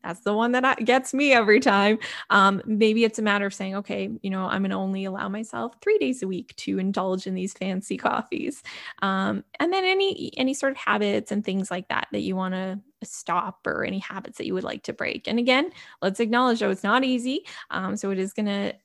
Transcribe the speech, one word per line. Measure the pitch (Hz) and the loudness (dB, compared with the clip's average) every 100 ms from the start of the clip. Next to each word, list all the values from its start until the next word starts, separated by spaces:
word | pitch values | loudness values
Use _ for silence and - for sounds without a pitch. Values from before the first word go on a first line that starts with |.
that's | 185 175 | -8 -4
the | - 208 | 0 2
one | 233 | 2
that | 247 | 2
I, | 262 - | 2 2
gets | 220 254 254 262 | 4 2 2 0
me | 294 | 6
every | 247 208 214 | 6 8 6
time. | 196 202 202 214 - - - | 6 6 4 2 -2 -12 4
Um, | 202 196 196 - | 6 6 4 -2
maybe | 214 220 220 226 | 4 4 6 2
it's | 220 | 2
a | |
matter | 214 202 196 | 2 2 0
of | 190 | -4
saying, | 190 196 | -6 -6
"Okay, | 196 202 196 220 | -4 -4 -4 -6
you | 196 | -4
know, | 190 185 | -2 -2
I'm | 190 | 0
gonna | 196 190 | 0 0
only | 190 190 190 | -2 -4 -4
allow | 190 202 | -6 -6
myself | 202 220 240 233 - | -6 -8 -8 -8 -4
three | - 427 | 2 2
days | 269 254 | 2 -2
a | 190 | -4
week | 185 - - | -6 -8 -10
to | - 190 | -4 -2
indulge | 190 202 190 185 190 | 0 0 0 -2 -4
in | |
these | 185 190 | -4 -6
fancy | - 185 185 - 196 | -6 -6 -6 -6 -2
coffees." | - - - - - - - - - - | 0 -2 -4 -6 -6 -8 -14 -16 -16 -4
Um, | 196 190 196 202 - - | -2 0 0 -2 -8 -4
and | 330 | 0
then | 381 | 2
any, | 370 381 392 - - - | 2 2 2 -2 -8 -2
any | 262 | -2
sort | 285 269 | 0 -2
of | 277 | -2
habits | - 208 208 208 214 | 0 2 2 0 0
and | 208 | -4
things | 214 190 190 | 0 -2 -2
like | 185 - | -6 -4
that, | - - | -4 -2
that | 208 | -4
you | - 185 | -2 -2
wanna | 185 185 185 196 - _ | -2 -4 -6 -8 -12 _
stop | - - - 175 190 - - | -16 -14 -2 -2 -2 -6 -4
or | - | -2
any | - 196 | -2 -4
habits | - 190 - - | -8 -12 -12 -10
that | - | -6
you | |
would | 185 | -4
like | - 202 | -4 -8
to | - | -10
break. | - - - - | -6 -6 -6 -4
And | 226 | -2
again, | 240 254 339 - - - | 2 2 2 -6 -20 -6
let's | 190 196 | -4 -2
acknowledge, | 233 240 254 233 | 0 2 2 2
though, | 202 | 0
it's | 190 | 0
not | 202 233 | 2 2
easy. | 262 247 247 294 - - - | 2 0 0 -4 -6 -18 -8
Um, | - 190 208 | -6 -4 -4
so | 196 | -4
it | 190 | -2
is | 190 | -4
gonna | - 208 202 202 - | -2 -2 -2 -4 -6